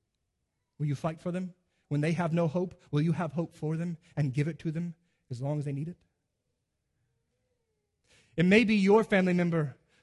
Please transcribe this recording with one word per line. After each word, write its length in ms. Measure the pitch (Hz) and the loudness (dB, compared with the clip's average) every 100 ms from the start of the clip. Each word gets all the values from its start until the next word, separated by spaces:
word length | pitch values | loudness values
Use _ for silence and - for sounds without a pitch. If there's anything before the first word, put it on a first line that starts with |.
| _ _ _ _ _ _ _ - | _ _ _ _ _ _ _ -6
Will 80 | 147 | -4
you 80 | |
fight 260 | 135 165 160 | -2 -4 -6
for 120 | 180 | -6
them? 220 | 180 185 - _ _ - | -6 -8 -12 _ _ -4
When 120 | 147 | -2
they 120 | 156 | 0
have 200 | 170 170 | 0 0
no 140 | 170 165 | 0 0
hope, 320 | 180 185 - _ | 0 -4 -8 _
will 120 | 147 | 0
you 100 | 165 | 0
have 200 | 160 160 | 0 -2
hope 220 | 143 160 | -4 -6
for 220 | - 156 160 | -6 -6 -4
them 220 | 175 165 _ - | -6 -8 _ -4
and 160 | 143 | -2
give 160 | 127 151 | 0 -2
it 120 | 151 | -4
to 100 | 165 | -6
them 240 | 160 175 - _ _ - | -6 -6 -10 _ _ -14
as 120 | 120 | -8
long 160 | 139 151 | -4 -4
as 60 | |
they 80 | 143 | -4
need 160 | 139 156 | -6 -8
it? 80 | 180 _ _ _ _ _ _ _ _ _ _ _ 480 _ _ 494 _ _ _ _ _ _ _ _ - | -12 _ _ _ _ _ _ _ _ _ _ _ _ _ _ _ _ _ _ _ _ _ _ _ 0
It 100 | 180 | 4
may 180 | 214 | 6
be 120 | 220 214 | 6 4
your 280 | 190 220 | 6 4
family 300 | - 196 185 | 4 2 2
member 420 | 180 170 165 143 - _ _ | 2 0 0 -2 -6 _ _